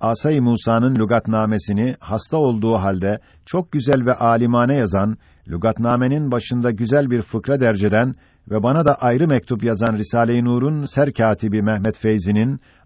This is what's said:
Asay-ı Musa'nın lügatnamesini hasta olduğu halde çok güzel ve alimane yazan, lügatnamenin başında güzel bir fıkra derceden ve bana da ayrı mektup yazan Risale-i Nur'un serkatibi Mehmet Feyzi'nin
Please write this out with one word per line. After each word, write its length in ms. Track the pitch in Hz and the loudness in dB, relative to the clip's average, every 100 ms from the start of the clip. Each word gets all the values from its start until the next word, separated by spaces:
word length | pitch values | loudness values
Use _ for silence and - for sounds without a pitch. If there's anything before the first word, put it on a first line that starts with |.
Asay-ı 420 | 113 117 151 151 | -4 -2 0 0
Musa'nın 540 | 120 117 - 113 127 123 | 2 0 0 2 2 0
lügatnamesini 1000 | 107 117 110 110 107 107 - 104 123 - | 2 0 0 -2 0 -2 -2 -2 -2 -4
hasta 380 | - 110 - 160 | -8 -8 -4 0
olduğu 380 | 139 113 110 | 0 0 0
halde 460 | 110 98 92 98 104 _ _ - | 0 0 -2 -2 -4 _ _ -6
çok 260 | 175 175 | -6 -4
güzel 340 | 151 127 135 120 | -4 0 0 0
ve 80 | |
alimane 600 | 123 117 117 120 120 120 | 0 2 2 2 2 2
yazan, 420 | 143 107 95 104 110 _ _ - | 0 0 0 -2 -4 _ _ -10
lügatnamenin 800 | 85 110 110 117 120 127 147 143 | -2 -2 0 0 0 0 0 0
başında 400 | 120 - 123 120 | -2 -2 -2 -2
güzel 400 | 104 113 147 135 | -2 2 2 2
bir 120 | 120 | -2
fıkra 380 | - 113 127 139 | -2 -6 -2 2
derceden 540 | 120 104 101 107 127 123 _ _ - | 2 2 2 2 0 -4 _ _ -6
ve 120 | 107 | -2
bana 240 | 117 151 151 | 0 2 2
da 80 | |
ayrı 340 | 135 123 120 165 | 2 2 2 2
mektup 360 | 131 - 113 | 0 -2 -4
yazan 300 | 117 107 113 107 | -2 0 0 -2
Risale-i 480 | 107 117 117 120 | -2 0 2 2
Nur'un 400 | 120 120 139 151 | 0 0 0 -2
serkatibi 800 | 139 - 143 - 113 104 110 107 | -2 0 0 2 0 0 -2 0
Mehmet 360 | 104 107 107 - | 0 0 -2 -2
Feyzi'nin 640 | 110 110 87 107 120 135 _ _ | 0 0 2 0 0 -4 _ _